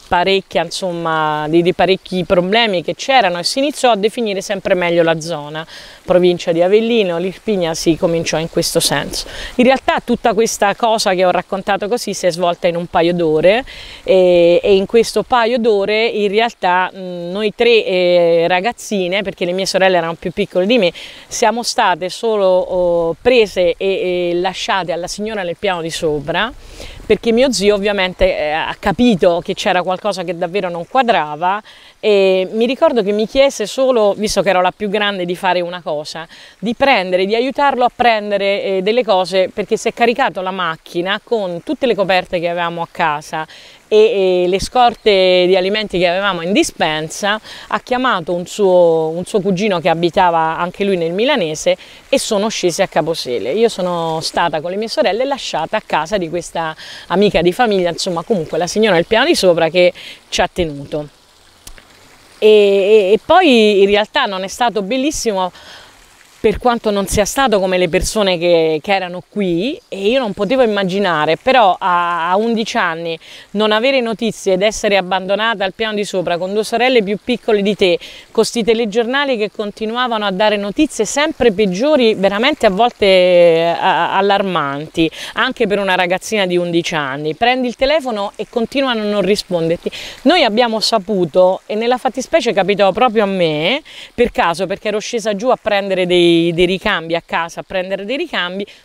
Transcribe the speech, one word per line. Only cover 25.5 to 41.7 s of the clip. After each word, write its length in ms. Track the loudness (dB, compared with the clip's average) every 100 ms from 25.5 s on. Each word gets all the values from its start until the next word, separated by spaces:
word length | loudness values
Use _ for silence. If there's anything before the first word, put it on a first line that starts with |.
| -4
piano 220 | -4 -2
di 100 | -4
sopra, 600 | -4 -2 -2 -2 -2 -4 -6 -20 -18 -16 -10 -2
perché 240 | 0 2 2
mio 140 | 2
zio 220 | 2 2
ovviamente, 640 | 2 0 -2 -2 0 0 0
eh, 140 | -2
ha 260 | -2 -4 -4
capito 640 | -4 2 2 4 2 2
che 120 | -4
c'era 280 | -4 0 0
qualcosa 420 | 0 -4 -4 -6
che 120 | -6 -6
davvero 320 | -4 -4 -4
non 180 | -6 -4
quadrava 760 | 0 2 2 0 -4 -2 -2 -6 -20 -20 _
e 480 | 2 4 4 2 0
mi 140 | -2 -2
ricordo 360 | 2 0 2
che 100 | -2
mi 140 | -2 -2
chiese 400 | 2 2 0 -6
solo, 460 | -2 0 2 2 0
visto 260 | -2 0
che 80 | 0
ero 100 | 2
la 120 | 0 -2
più 120 | -4
grande, 360 | -2 -2 -4
di 100 | -6 -4
fare 240 | 0 0
una 200 | -2 -8
cosa, 460 | -6 -6 -8 -12 -14 -18 -20 -10
di 160 | -8
prendere, 520 | -2 2 2 2 0 0
di 80 |
aiutarlo 500 | 0 -2 0 0 2
a 60 | -2
prendere, 680 | 2 0 0 0 -2 0 -2
eh, 200 | -2 -2
delle 220 | 0 0
cose, 460 | 2 2 2 0 -2
perché 240 | -2 -4 -2
si 120 | -4
è 60 |
caricato 460 | 0 0 0 -2 -2
la 80 | -6
macchina 720 | -4 -4 -6 -8 -6 -4 -4
con 400 | -4 -4 -4 -8
tutte 220 | -8